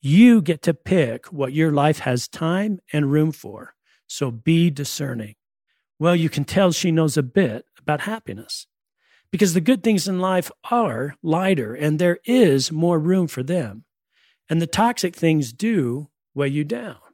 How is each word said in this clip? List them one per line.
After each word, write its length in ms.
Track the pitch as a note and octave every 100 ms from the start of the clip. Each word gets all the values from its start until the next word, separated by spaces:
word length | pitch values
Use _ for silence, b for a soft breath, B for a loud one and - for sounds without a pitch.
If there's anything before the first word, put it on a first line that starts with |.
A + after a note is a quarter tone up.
You 400 | C#3 E3 A#3+ A#3
get 220 | D#3+ D#3+
to 100 | -
pick 580 | D3 - F#3 B2+ A#2 -
what 220 | D3+ C3
your 180 | C#3+ D#3+
life 280 | D3 D3+ D#3
has 280 | C3+ B2 -
time 520 | - D#3+ F3+ G#3+ F#3+ _
and 200 | D3+ C#3+
room 200 | D3+ D#3
for, 440 | D3 - G2+ - _ _ _ _
so 240 | - C3+
be 400 | A#2 D#3 E3 E3+
discerning." 640 | C#3+ C#3 - C#3+ A#2+ G#2+ - _ _ _ _ _ _
Well, 160 | D#3+ F3
you 140 | D#3+
can 160 | - C#3+
tell 260 | - F#3+
she 200 | D#3+ F3+
knows 240 | E3 D#3+ D3+
a 60 |
bit 460 | C3 - C3+ A2 - _
about 240 | - D3+
happiness, 640 | - A3 - G2+ A2+ - - _ _ _ _ _ _
because 240 | F#3 G3+
the 80 | E3+
good 220 | E3 C4
things 240 | A3+ G#3 F3+
in 120 | F#3
life 300 | F#3 F#3 - - -
are 440 | A#3+ G#3+ A#2+ C#3+ -
lighter 540 | E3 D#3+ F#3+ F3 A2 B2+
and 240 | D3+ D3+
there 200 | F3 F3 -
is 460 | B3+ G3+ C3+ C3
more 260 | D#3 E3+ E3+
room 300 | D#3 F#3 E3
for 160 | -
them, 420 | C3 F3+ A#2 G2+ _ _ _ _ _ _ _
and 100 | E3
the 80 | E3
toxic 480 | F3 A#3 A#3+ F#3 -
things 380 | E3 D#3+ B2+
do 560 | A#2+ A3 G#3+ B2 B2+ D3+ _ _
weigh 140 | C3+ C#3
you 160 | C#3+
down. 340 | D3 A#3 A3+ - _